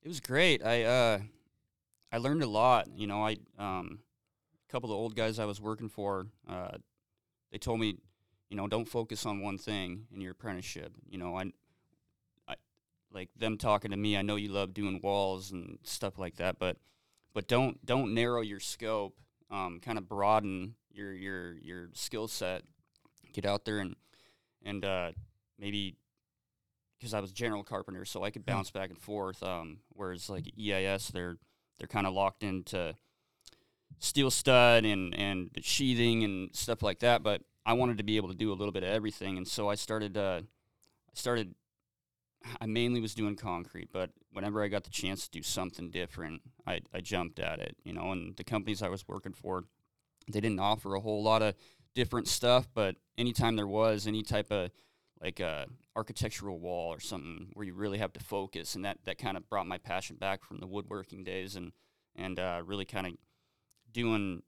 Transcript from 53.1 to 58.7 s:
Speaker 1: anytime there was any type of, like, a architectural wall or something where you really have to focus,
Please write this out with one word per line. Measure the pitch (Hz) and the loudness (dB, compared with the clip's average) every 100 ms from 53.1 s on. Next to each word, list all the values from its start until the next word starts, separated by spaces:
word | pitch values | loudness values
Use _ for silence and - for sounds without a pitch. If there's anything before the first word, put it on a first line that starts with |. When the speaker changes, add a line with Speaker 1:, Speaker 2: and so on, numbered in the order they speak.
| - | -2
Speaker 1:
anytime | 120 117 113 113 | 0 4 4 4
there | 101 | 2
was | 104 113 107 104 | 4 4 4 0
any | 110 | -2
type | 107 107 101 | 0 -2 0
of, | 104 90 - _ _ _ _ | 0 -2 -6 _ _ _ _
like, | 85 92 | -8 -4
a | 90 76 67 - _ - | -4 -4 -8 -12 _ -6
architectural | 107 110 113 - 101 87 | -6 -4 -4 -4 -8 -6
wall | 87 87 85 | -4 -4 -4
or | 82 | -6
something | - 92 73 85 90 | -8 -8 -8 -12 -12
where | - 101 | -10 -10
you | 90 | -4
really | 104 101 | -2 0
have | 98 | -2
to | - | -4
focus, | - 101 95 95 82 | -6 -4 -4 -8 -8